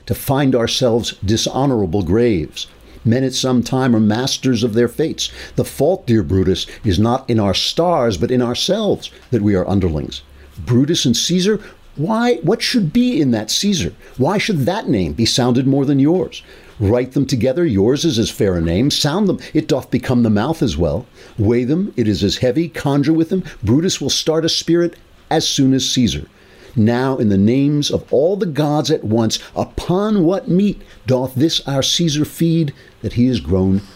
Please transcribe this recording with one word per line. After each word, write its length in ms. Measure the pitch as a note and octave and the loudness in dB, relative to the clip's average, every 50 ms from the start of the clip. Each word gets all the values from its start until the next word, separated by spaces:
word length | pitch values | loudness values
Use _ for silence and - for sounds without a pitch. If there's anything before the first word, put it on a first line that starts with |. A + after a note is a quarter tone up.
| - | -8
to 80 | - G#2+ | -8 -8
find 400 | - - - C#3 C3+ D3 C3+ B2+ | -6 -4 -2 0 2 2 2 2
ourselves 580 | A#2+ A2+ A2+ - - C3 B2 A2+ A#2+ G2+ - - - - | 2 0 0 0 0 2 2 2 2 0 -4 -8 -6 -2
dishonorable 800 | F#2 A2+ G#2+ - - - B2 C3 C#3+ B2+ A2 G2+ E2+ D#2+ G#2 F#2 | 0 0 0 0 -2 -2 0 0 0 0 0 0 0 0 -2 0
graves. 640 | D#2 F2+ A2+ A#2+ A#2+ G#2+ E2 D2 - - - - - - - - - - - - | 0 2 2 2 2 2 0 -2 -6 -8 -12 -14 -14 -16 -20 -20 -20 -14 -4 0
Men 200 | A2 A2+ C3 C3+ | 0 2 2 0
at 100 | C3 C3 | 0 -2
some 300 | - - C3 B2+ B2 A#2 | -2 -2 0 0 0 0
time 320 | - C3+ C3 C3 B2+ A#2 | 0 0 0 2 2 4
are 40 | A2 | 4
masters 640 | A2 G#2 G#2+ A2+ C3 C3+ - - - C3 B2+ G#2+ A#2 | 4 2 2 0 -2 -2 -4 -2 -2 0 0 0 0
of 120 | A#2+ G#2 | 0 2
their 120 | A#2 A#2+ | 2 0
fates. 460 | A2+ - - D3+ E3 - - - - - - - - - | 0 0 -2 -2 -2 -4 -6 -8 -10 -10 -12 -18 -8 -4
The 80 | - A#2+ | -4 -4
fault, 420 | - - - C3+ D#3 F#3+ - - | -4 -2 0 0 0 0 0 0
dear 160 | - A#2 A2 F2+ | 0 0 2 2
Brutus, 460 | C#2+ F#2+ F#2+ F#2+ F#2 F#2 - - - - - - | 0 0 0 2 0 0 -2 -4 -8 -12 -6 -2
is 160 | A2 F2+ F2 | 0 2 2
not 280 | G#2+ A#2 B2 C3 - - | 2 2 0 0 -2 -2
in 120 | A#2+ G#2 | 0 0
our 120 | G2+ G2+ F2+ | 2 0 0
stars, 640 | - - - - - E3 F3+ F3 D3+ A#2+ A#2 G2 | -2 -2 -4 -2 0 0 0 2 2 0 0 0
but 140 | D#2+ A#2 A#2+ | -2 -2 0
in 100 | B2+ B2 | 0 0
ourselves, 680 | B2 A#2 B2 - - - F#3 A3 A3 G3 C3 - - - - - - - B2+ | 0 0 -2 -2 -2 -2 -2 -2 0 -2 -2 -2 -4 -10 -18 -20 -8 -4 -2
that 100 | A2 G2+ | 0 2
we 140 | G#2 G2+ | 2 2
are 120 | F2+ - - | 2 0 0
underlings." 540 | F#2+ G2+ F#2 F2 D#2 D2 C2 - - - - - - - - - - - E2 | 0 0 0 0 0 -2 -4 -6 -10 -14 -16 -20 -20 -20 -20 -20 -18 -10 -4
Brutus 400 | - B2+ E3 C#3+ C#3+ E3+ D#3 - | 0 2 2 2 2 2 0 0
and 120 | C3+ A#2 | 0 0
Caesar, 440 | - - - E3+ F#3 F3 G3+ A3 G3+ - - - - - - - | 0 0 0 0 0 2 0 0 -2 -4 -10 -20 -20 -20 -14 -8
why, 400 | C3+ D3 F#3 A3 A3 A#3 B3 A#3+ | -6 -4 -2 -2 0 0 0 0
what 260 | - - D#3+ A3 A#3+ - | 0 0 -2 -2 0 -2
should 300 | - - B3 G3 D3+ - | -2 0 0 0 2 2
be 280 | A#3+ B3 B3 A#3+ - | 2 2 2 2 2
in 120 | D3+ C3 A#2 | 2 2 0
that 180 | G#2+ - - | 0 -2 -4
Caesar? 420 | - - - G3+ G3+ D#3 F#2 D#2 - - - - - - | -4 -2 -2 0 0 -2 -2 -4 -6 -10 -16 -12 -4 -2
Why 200 | B2+ D#3+ G3 G#3 | 0 0 0 0
should 200 | - - G3+ D3 B2+ | 0 0 -2 0 0
that 220 | E3 F#3 A3 G#3 F#3+ | 0 -2 -2 -2 -2
name 260 | C#3 G2+ F2+ D2+ C#2 | 0 0 0 -2 -2
be 120 | - A#2 | 0 0
sounded 400 | - - - A#2+ B2 A#2+ C3 C3 | 0 0 2 2 2 2 2 2
more 180 | C3+ C3+ C#3 C#3 | 2 2 2 2
than 140 | C3+ D3 C3+ | 2 2 2
yours? 460 | C3+ D3+ E3+ F#3 - - - - - - - - - - - - | 2 2 2 0 -2 -4 -8 -12 -18 -20 -20 -20 -20 -18 -8 -2
Write 340 | G2+ F#2+ A2+ B2 C3 C3 - | 0 2 2 2 0 -2 -2
them 140 | D3 C3+ | -2 -2
together, 400 | C3 - A2+ G2+ C3 C3 E3+ F3 | 0 0 0 0 0 0 2 0
yours 380 | D#3+ G#2 G2 F#2+ A#2 C#3+ C#3+ - | 2 2 2 4 4 2 2 2
is 160 | E3+ B2 A2 | 0 0 0
as 100 | G#2+ - | 0 -2
fair 260 | - - A2 G2 F2+ | 0 0 0 0 2
a 40 | F2 | 0
name. 280 | E2 E2 E2 F#2+ B2+ D3 | 0 0 2 2 2 0
Sound 400 | - - - D3 D3 G3+ G#3+ F#3 | 0 0 0 -2 0 0 0 0
them, 120 | C#3 - - - - | 0 -2 -4 -4 -4
it 160 | D3+ - - | -2 -2 0
doth 220 | D3+ B2+ - - | -2 -2 -2 -2
become 320 | - A#2 - - B2+ A#2+ A#2 | -4 -4 -2 0 2 2 2
the 80 | A2 | 2
mouth 320 | G#2+ G2+ A2 D3 D#3+ - D#3+ | 2 2 0 0 -2 -2 -2
as 140 | A2+ D#2 | -2 0
well. 280 | D2+ E2+ D2+ C#2+ G2 - - - - - - - - | 0 0 0 -2 -2 -6 -10 -16 -20 -20 -12 -6 -2
Weigh 260 | G2+ G2+ A#2 B2 B2+ | 0 2 2 2 2
them, 280 | A#2 D3+ F3+ G3 G#3 - | 0 0 -2 -2 -2 -2
it 100 | B2+ A#2 | -2 0
is 160 | G#2 G2+ - G#2 | 0 0 0 0
as 140 | G2 - | -2 0
heavy. 320 | - B2+ B2 A#2+ D#3 F3 E3 | 0 0 0 0 0 -2 -4
Conjure 440 | - - - D3 C#3 C#3+ C#3+ D3+ E3 | -6 -6 -2 0 0 0 2 2 2
with 180 | D#3+ E3 D#3+ | 0 0 0
them, 120 | F#3 F#3 - - - - - | -2 -4 -4 -6 -10 -6 -2
Brutus 360 | G2 A#2 D3 E3+ F#3+ - - | 0 2 2 2 0 -2 -2
will 100 | D3 C3 | -4 -4
start 340 | - - - E3 D#3 D#3+ D#3+ | -4 -2 -2 -2 0 0 0
a 40 | D#3+ | -2
spirit 480 | - - - - E3 E3+ E3+ E3+ - - - _ - - - - | -2 -2 -2 0 0 2 0 0 -4 -8 -20 _ -20 -16 -8 -4
as 180 | C#3+ D#3+ - | -2 -2 0
soon 280 | - - - C3+ C3 C3 | 0 0 2 2 2 2
as 160 | C3 B2 - | 2 0 0
Caesar. 380 | - C3 B2 G2 - D2 - - _ _ - - - - - - - | 0 0 0 0 0 -4 -8 -12 _ _ -20 -20 -20 -20 -20 -6 -2
Now, 440 | A#2 G#2 A2+ A#2+ A#2+ C3 C3+ C3+ C3 | 0 2 2 2 2 0 0 0 0
in 100 | B2 G#2 | 0 2
the 80 | G2+ | 2
names 540 | G2 G2 A2 B2 C#3 C#3 C#3+ D3 D3 C#3+ - | 4 4 4 4 2 2 2 2 0 0 -2
of 200 | F#2+ F2+ - - | -2 -4 -2 0
all 260 | - B2 D3 F3 G3+ | 2 2 2 2 0
the 100 | G3 G#3 | 0 -2
gods 440 | F3 C#3 C#3+ D3+ D3 D3 D3+ C#3 B2+ | -4 -2 -2 -2 0 0 0 0 0
at 140 | D#3 - - | -2 -2 0
once, 340 | G#2 G#2+ A2+ A2+ G#2+ - - - - - | 0 0 0 2 0 -2 -4 -8 -8 -6
upon 720 | E2 A2+ - - - - - F3 F#3 G#3 A3 G#3+ G3+ D#3+ | -6 -6 -6 -6 -6 -4 -2 0 0 0 0 2 2 2
what 240 | D#3+ G3 F#3 - - | 2 2 0 0 0
meat 320 | E3 F#3 G3+ G#3 - - - - - - - | 0 2 2 0 -2 -4 -10 -20 -20 -10 -4
doth 280 | A2 B2+ B2 B2+ - - | -2 0 0 0 -2 -2
this 260 | B2 C#3 E3 - - - C#3 | 0 0 0 0 -2 -4 -4
our 140 | C#3 C3+ C3 | -2 -2 -2
Caesar 420 | - - - E3+ E3 C#3+ D3 D3+ | -2 -2 0 0 0 0 -2 -4
feed, 480 | - - - E3 E3 D#3+ E3+ D#3+ C#3+ - - - - - - - | -4 -2 -2 0 0 2 0 0 -2 -4 -10 -16 -20 -16 -10 -10
that 100 | G#2 - | -4 0
he 140 | A#2+ A#2+ | 0 2
is 140 | C3 B2+ G2 | 2 2 0
grown 420 | C#2 D2 F#2 F#2 F#2 F#2+ F#2+ G2 - - - | -2 -2 0 0 2 2 0 0 -2 -6 -14